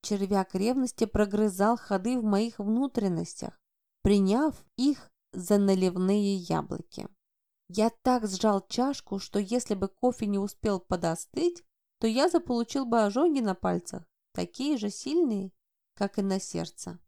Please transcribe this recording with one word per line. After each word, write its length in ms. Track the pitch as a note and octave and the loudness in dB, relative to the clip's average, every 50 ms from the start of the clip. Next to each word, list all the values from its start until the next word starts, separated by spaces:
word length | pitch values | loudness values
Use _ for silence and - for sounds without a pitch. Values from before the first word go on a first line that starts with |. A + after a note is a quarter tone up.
| - | -4
Червяк 520 | - G#3 G3 G3 F#3+ G#3 G3 F#3+ - - | -4 -2 -2 0 2 2 0 0 0 -2
ревности 500 | F#3 G3 A3+ B3+ C4+ B3+ B3 - - A3+ | -2 0 0 0 0 -2 -2 0 -2 -2
прогрызал 720 | G#3 - G#3 G#3 G3+ G3 G#3 G#3+ G#3+ F#3 F#3 G3 G#3+ A#3+ | 0 2 2 2 2 2 0 0 0 2 2 2 2 2
ходы 420 | A#3 - - G3+ F#3+ F#3 A3+ B3+ B3+ | 0 -2 -4 -4 -2 0 -2 -2 0
в 60 | A3 | 0
моих 340 | G#3+ G3+ G3 A3 A#3 - - | 2 2 2 0 -2 -4 -6
внутренностях, 1000 | G3+ G3+ A3 A#3+ C4+ C4+ - - G#3 G3 F3 E3 E3+ - - - - - - _ _ _ _ _ _ _ _ _ _ | -2 0 0 0 0 0 -2 -2 0 0 0 -2 -4 -6 -10 -10 -12 -12 -12 _ _ _ _ _ _ _ _ _ _
приняв 640 | G3 G#3 G3+ G3 F#3+ G3+ B3 D4+ D#4 - - - _ _ | 4 4 6 6 4 4 4 2 0 -2 -4 -16 _ _
их 340 | - B3 C#4+ C#4+ - - - _ _ _ _ - | 0 2 2 2 0 -6 -20 _ _ _ _ -12
за 260 | F#3 F3+ - G#3 G#3 | -12 0 2 2 4
наливные 760 | G3+ G3 F#3+ F#3 F#3 F#3 F3 F3+ F#3 F#3 G3+ G#3 G#3 G3+ G3 | 6 4 4 4 2 0 0 0 0 2 2 2 2 0 0
яблоки. 720 | F#3+ F3 E3+ E3 E3 - - - - - _ - - - - - _ _ _ _ _ _ _ _ _ _ _ | -2 -2 -2 -2 -2 -2 -4 -8 -10 -12 _ -14 -14 -14 -14 -14 _ _ _ _ _ _ _ _ _ _ _
Я 220 | F3+ G#3 G#3+ A3+ | -2 0 0 0
так 380 | A3 _ _ B3+ B3+ B3 A3 G#3 | 0 _ _ 2 2 2 0 -4
сжал 360 | F#3+ F#3 - A3 G3+ G3 G3 _ | -4 0 2 2 2 2 -2 _
чашку, 500 | - - B3 C#4 C#4 - - - - G3 | -2 -2 -2 -2 -2 -6 -8 -8 -8 -8
что 200 | - - - G3+ | -8 -4 -4 -4
если 360 | G#3 F#3 A#3 B3 A#3+ - G#3 | -2 0 -2 -4 -2 -2 -4
бы 140 | F#3+ G3 F#3+ | -4 -4 -6
кофе 380 | _ _ - B3+ B3 - A3+ | _ _ 0 0 0 0 -2
не 120 | G3+ G3+ G3 | -2 0 -2
успел 400 | G3 G3+ - _ - A3 G3+ F#3 | -2 -4 -8 _ -2 -2 -2 -2
подостыть, 880 | - _ - F3 E3+ E3+ D#3+ - - _ - C4+ D#4 F4 F4 - _ _ _ _ _ _ _ _ | -2 _ -4 -2 0 -2 -2 -2 -8 _ -6 -2 -2 -2 -2 -4 _ _ _ _ _ _ _ _
то 80 | - | -2
я 220 | A3+ A3 B3 C#4+ F4+ | 0 2 2 2 4
заполучил 560 | F4 E4 E4+ - B3 A#3 A#3 - - C#4+ C4+ | 2 0 0 0 -2 -2 -2 -2 -2 -4 -2
бы 180 | A#3+ A#3 A#3 G#3+ | 0 2 2 2
ожоги 380 | G3+ G3 A#3+ D#4 F4+ D4+ C#4 | 2 2 2 2 2 2 2
на 140 | A#3 G#3 F#3 | 0 -2 -2
пальцах, 500 | - - F#3 F3+ F3 - - - - E3+ _ _ _ _ _ _ | -2 -2 -2 -2 -2 -4 -8 -14 -14 -14 _ _ _ _ _ _
такие 440 | - F3 F3 _ - C4 D4 D4+ | -6 -6 -6 _ -6 -4 -2 -2
же 140 | A#3+ G#3 G#3 | -2 -2 -6
сильные, 600 | G3+ - - C4 D4 F4 F4 C4+ A3 G3 F#3+ F#3+ _ _ _ _ _ _ _ _ _ | -6 -6 -8 -2 0 0 2 2 0 -2 -4 -8 _ _ _ _ _ _ _ _ _
как 240 | - G#3 G3+ - - | -4 -4 -2 -2 -2
и 40 | G3 | -2
на 160 | G3 F#3+ F#3+ | 0 -2 -2
сердце. 600 | - - - E3+ E3 - - - - F3+ E3+ F3 _ | -4 -6 -6 -6 -8 -8 -10 -16 -16 -16 -16 -16 _